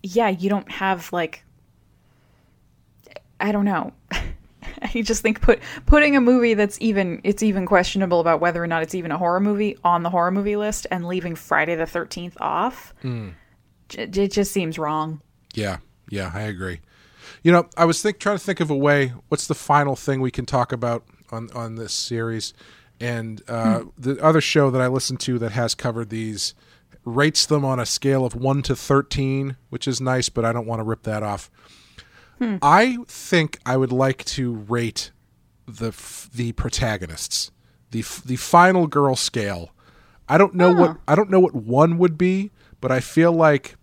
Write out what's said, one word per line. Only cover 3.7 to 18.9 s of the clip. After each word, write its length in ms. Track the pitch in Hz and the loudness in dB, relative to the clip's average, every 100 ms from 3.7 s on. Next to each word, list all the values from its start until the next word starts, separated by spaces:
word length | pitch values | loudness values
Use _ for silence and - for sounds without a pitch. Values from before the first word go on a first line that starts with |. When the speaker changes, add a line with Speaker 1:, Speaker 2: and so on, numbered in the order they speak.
| 175 - _ | -2 -6 _
Speaker 1:
<laughs> 40 | _ - - - _ _ - - | _ -6 -6 -12 _ _ -16 -12
I 200 | - 226 | -6 -4
just 200 | 208 220 | -2 -2
think 200 | - 214 | -2 2
put, 180 | - 214 - - - | 2 2 0 -6 6
putting 300 | 294 294 277 | 6 6 4
a 60 | |
movie 320 | 240 254 240 | 4 4 4
that's 240 | 208 202 - | 2 0 0
even, 400 | 226 202 185 170 | 0 0 -2 -2
it's 180 | - 202 | -2 0
even 240 | 214 190 180 | 0 0 2
questionable 540 | 196 185 196 190 175 | 2 2 -2 2 2
about 220 | 165 156 | 2 2
whether 200 | 170 170 | 2 0
or 40 | 170 | -2
not 160 | 165 | -2
it's 120 | 160 190 | -2 -6
even 160 | 170 | -4
a 60 | 156 | -2
horror 220 | 175 180 | 0 0
movie 380 | 202 202 208 - | 0 0 -2 -2
on 200 | 175 170 | 0 0
the 60 | 170 | 0
horror 220 | 180 175 | 0 0
movie 240 | 190 202 208 | 0 -2 -2
list 300 | 208 214 - | -4 -6 -6
and 160 | 185 175 | -6 -4
leaving 280 | 180 175 165 | -6 -6 -10
Friday 400 | - 160 156 165 | 0 0 2 -2
the 100 | 160 | -4
thirteenth 520 | 175 - - 175 - | -6 -8 -12 -14 -8
off, 520 | 139 156 233 254 - - | -6 -2 -4 -6 -20 -12
Speaker 2:
Mm. 300 | 131 120 101 82 _ _ _ _ _ | -10 -8 -12 -16 _ _ _ _ _
Speaker 1:
j-, 140 | - | -12
it 280 | - 190 202 | -6 -2 0
just 200 | 202 196 | 0 -2
seems 260 | 196 165 160 | -2 -4 -4
wrong. 440 | 151 156 156 151 _ _ _ | -4 -2 -4 -8 _ _ _
Speaker 2:
Yeah, 240 | - 101 90 - _ - | -8 -6 -8 -14 _ -10
yeah, 220 | 101 92 | -8 -8
I 80 | 92 | -8
agree. 400 | 107 92 92 85 _ _ _ _ - - | -8 -8 -10 -10 _ _ _ _ -20 -2
You 80 | 165 | 4
know, 160 | 175 - - | 4 2 0
I 80 | 165 | 0
was 160 | 165 | 2
think-, 180 | 208 196 | -2 -2
trying 180 | 202 202 | -4 -4
to 60 | |
think 160 | - 190 | -4 -4
of 100 | 156 | -2
a 60 | 139 | 2
way, 380 | 143 | 2